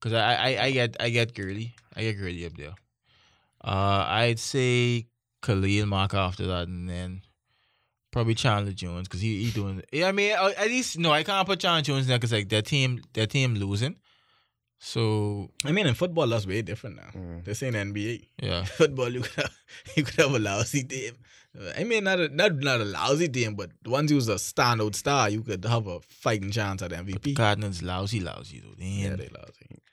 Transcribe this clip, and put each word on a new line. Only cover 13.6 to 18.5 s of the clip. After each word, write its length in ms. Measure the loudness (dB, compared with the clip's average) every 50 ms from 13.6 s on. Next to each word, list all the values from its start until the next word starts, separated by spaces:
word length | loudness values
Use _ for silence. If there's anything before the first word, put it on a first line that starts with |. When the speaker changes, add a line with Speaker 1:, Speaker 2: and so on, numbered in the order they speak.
| 0 0 0 0 0 -2 -4 -8 _ _ _ _ _ _ _ _ _ _ _ _ _ _ _ _
Speaker 1:
So 720 | -16 -8 -2 0 0 2 2 2 0 0 -2 -4 -8 -8 -8 -6 -2
Speaker 2:
I 80 | 0
mean, 140 | 0 2 2
in 80 | 2 2
football, 320 | 2 0 0 2 2 2 2
that's 200 | 2 0 -2 -2
way 160 | -2 -4 -4
different 320 | -4 -8 -10 -10 -14 -14
now. 160 | -16 -18 -16 -14
Speaker 3:
Mm. 300 | -14 -12 -12 -12 -12 -10
Speaker 2:
This 160 | -8 -8 -6
ain't 140 | -4 -4 -4
N 160 | -4 -4 -4 -4
B 340 | -4 -4 -6 -6 -8 -12 _ _ -8
A. 20 | -4
Speaker 1:
Yeah. 180 | -4